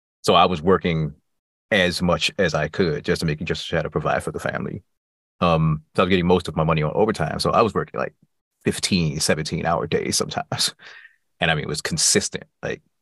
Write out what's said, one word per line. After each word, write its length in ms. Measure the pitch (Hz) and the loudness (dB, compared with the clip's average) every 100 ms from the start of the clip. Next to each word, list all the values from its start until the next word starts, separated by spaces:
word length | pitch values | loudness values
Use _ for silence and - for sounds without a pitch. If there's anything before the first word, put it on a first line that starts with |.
| _ _ | _ _
so 120 | - | 4
I 120 | 90 90 | 6 6
was 160 | 87 | 2
working 500 | 82 90 90 80 76 73 _ _ _ _ - | 2 2 2 0 -2 -6 _ _ _ _ -2
as 300 | 104 90 85 | 2 2 2
much 300 | 90 80 - - | 0 2 0 0
as 160 | 90 | 0
I 140 | 76 78 | 0 -2
could 360 | - 87 71 | 0 0 0
just 160 | - 82 | -2 -2
to 60 | 82 | -2
make, 180 | 78 | -4
just 200 | 85 82 | -4 -6
to 40 | - | -4
try 140 | 85 | -4
to 80 | 78 | -2
provide 320 | 82 76 67 | -2 -2 -2
for 80 | - | -4
the 100 | 82 | -6
family. 420 | - - - - _ _ _ _ _ - | -6 -6 -6 -10 _ _ _ _ _ -2
Um, 400 | 87 80 80 76 - | 2 4 2 0 -4
so 80 | - | -2
I 40 | 92 | 2
was 40 | |
getting 160 | 95 87 | 2 4
most 220 | 90 - | 2 2
of 80 | 82 | -2
my 80 | |
money 180 | 80 78 | 0 0
on 100 | 76 | 0
overtime. 440 | - 107 - 78 - | 0 0 0 -4 -2
So 120 | 80 | 0
I 100 | 80 | 2
was 140 | 113 | 2
working, 260 | 87 78 - | 0 -6 -6
like, 140 | - _ _ _ _ _ | -6 _ _ _ _ _
fifteen, 560 | - - - 92 80 76 | -4 -2 0 2 2 0
seventeen 460 | - 82 80 82 80 | 0 0 -2 -4 -2
hour 200 | 85 78 | -2 0
days 300 | - - - | -2 -2 -2
sometimes. 580 | - - - - - - - - - _ _ - | -4 -6 -6 -4 -4 -6 -20 -20 -20 _ _ -4
And 100 | 82 | -2
I 40 | |
mean, 100 | 80 | -2
it 40 | - | -4
was 140 | 76 | -6
consistent, 600 | - 85 - 104 - - - - | -6 -2 2 2 0 -8 -14 -12
like, 200 | - 110 _ _ | -10 -10 _ _